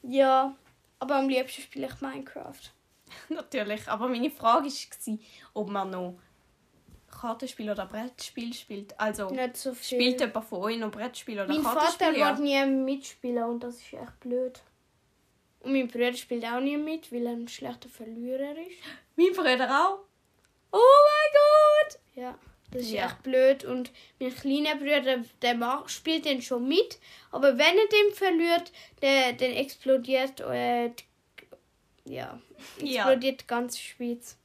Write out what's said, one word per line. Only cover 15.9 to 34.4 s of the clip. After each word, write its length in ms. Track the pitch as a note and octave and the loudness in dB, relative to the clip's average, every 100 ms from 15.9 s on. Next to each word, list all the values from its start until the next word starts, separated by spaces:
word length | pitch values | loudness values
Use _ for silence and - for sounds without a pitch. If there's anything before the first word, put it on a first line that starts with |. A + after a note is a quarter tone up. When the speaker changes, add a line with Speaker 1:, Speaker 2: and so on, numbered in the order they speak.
| A#3+ A#3+ | 0 -2
Speaker 1:
spielt 300 | B3 - A#3+ A#3 | -2 -8 -6 -4
auch 140 | B3 | -4
nie 180 | C4+ D4 | -2 -2
mit, 340 | D4+ D#4+ - | -4 -8 -8
weil 140 | A#3+ A#3+ | -6 -6
er 80 | |
ein 140 | A#3+ A#3 | -6 -10
schlechter 420 | - B3+ A#3+ B3 | -12 -12 -12 -18
Verlierer 600 | - A3 A3+ A#3+ C4 C#4 D4+ | -18 -16 -12 -8 -6 -6 -10
ist. 200 | F4 F4+ - C#4+ _ - | -14 -16 -20 -20 _ 2
Speaker 2:
Mein 160 | F4+ | 2
Bruder 320 | F4+ D#4 B3+ B3 C#4 F4+ | 4 0 2 2 2 2
auch. 120 | G4 - _ _ _ _ _ _ | 0 -12 _ _ _ _ _ _
Speaker 1:
Oh 60 | G4 | 8
mein 540 | A#4+ C#5+ D5 D5+ D5+ | 10 12 10 8 2
Gott! 360 | D5 D5 D5+ D5+ D5+ D5 - _ - | 4 6 8 8 6 2 -2 _ -14
Ja, 180 | B3 - - _ _ | -14 -14 -20 _ _
das 100 | B3 | -8
ist 80 | A#3 | -6
Speaker 2:
Ja. 140 | G#3 F#3 | -4 -4
Speaker 1:
echt 160 | - | -6
blöd. 400 | C4 C4 C4 C4+ | -2 4 6 4
Und 280 | C4 B3+ B3 - - _ | -2 -8 -8 -14 -20 _
mein 160 | B3+ C4 | -8 -6
kleiner 400 | C#4 C#4 D4+ D4+ | -2 0 0 -2
Bruder, 260 | C#4 D4 | 0 0
der, 220 | B3+ B3+ A3+ _ | 0 -2 -4 _
der 140 | A#3+ A#3 | -2 0
ma-, 320 | A#3 C#4 - | -2 -4 -6
spielt 380 | - - D#4+ D4+ | -8 -4 -2 -2
den 160 | C4+ | -4
schon 260 | B3 B3 B3+ | -4 -4 0
mit, 320 | E4 - - - - _ | 0 0 -4 -20 -20 _
aber 260 | - C#4 B3 | 2 4 6
wenn 200 | D4+ F#4 | 4 4
er 100 | G#4+ | 4
den 260 | G#4+ G#4 | 4 4
verliert, 580 | G4 F#4+ E4 E4 E4+ E4+ - - _ | 2 0 2 2 0 -2 -20 -20 _
der, 320 | C#4 C#4 B3+ | 2 4 2
dann 180 | A#3+ B3+ | 0 -2
explodiert, 880 | - C4+ - C4 C4 A#3+ C4 C4+ C4+ | -2 -6 -6 0 0 2 -2 -2 -6
äh, 480 | - B3 A#3+ A#3+ A#3+ | -6 -4 0 0 -2
d-, 140 | A#3+ - _ _ - _ - _ _ _ _ - | -8 -20 _ _ -20 _ -20 _ _ _ _ -16
ja, 340 | C3 B2+ A#3+ _ - - - | -12 -12 -16 _ -20 -20 -12
Speaker 2:
Ja. 220 | D4 B3+ | -6 -2
Speaker 1:
explodiert 440 | G#3 C4 C4 C4 - | 2 2 2 -4 -6
ganz 300 | A#3+ B3 - | -4 -4 -10
Schweiz. 580 | - - A#3+ A#3+ - - | -14 -10 -8 -8 -12 -20